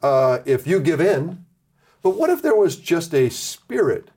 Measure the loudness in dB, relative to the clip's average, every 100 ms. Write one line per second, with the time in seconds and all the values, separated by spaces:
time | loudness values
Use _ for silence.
0 | 0 2 2 0 0 -2 0 -2 0 0
1 | 0 0 -4 -10 -20 _ _ _ _ _
2 | -2 0 0 0 2 2 2 -2 -2 -2
3 | 0 0 0 -2 -10 -14 _ -2 0 -2
4 | -6